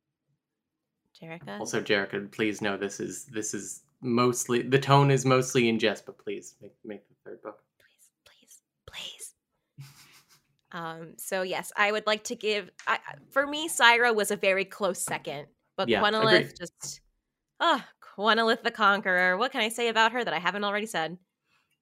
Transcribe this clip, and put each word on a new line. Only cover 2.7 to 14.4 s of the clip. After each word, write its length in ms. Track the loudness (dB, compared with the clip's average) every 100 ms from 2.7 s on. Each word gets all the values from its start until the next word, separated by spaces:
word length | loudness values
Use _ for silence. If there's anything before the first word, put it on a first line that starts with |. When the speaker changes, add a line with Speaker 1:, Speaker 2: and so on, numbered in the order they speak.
| -2
Speaker 2:
this 240 | -6 -6
is, 240 | -10 -10 -12
this 280 | -10 -8
is 280 | -8 -10 -16 _ _
mostly, 600 | -2 2 2 0 0 -2
the 160 | 2 0
tone 320 | 6 6 6
is 140 | 4
mostly 440 | 4 2 2 2 2
in 100 | 4
jest, 280 | 0 -2 -8
but 120 | -16
please 360 | -12 -12 -12 -20
make, 120 | -20 _
make 240 | -16 -16 _
the 60 | _
third 180 | -20 -18
book. 160 | -16 -18 _ _
Speaker 1:
Please, 320 | _ _ _ _
please, 360 | _ _ _ -20 _ _ -20
please. 480 | -16 -16 -16 -18 _ _ _ _ -20 -20
<laughs> 40 | -20 -20 -20 _ _ _ _ _
Um, 440 | -12 -12 -12 -16 -16
so 240 | -6 -4
yes, 320 | -4 -4 -6 -2
I 120 | 0
would 160 | 0 0
like 180 | -2
to 100 | -4 -6
give, 340 | -2 -2 -4 -10 -4
I, 100 | -4 -4
I, 60 | -18 -6
for 160 | -2 -2
me, 220 | -2 -4
Syra 440 | 4 6 6 4
was 180 | 2 0
a 60 |
very 300 | 0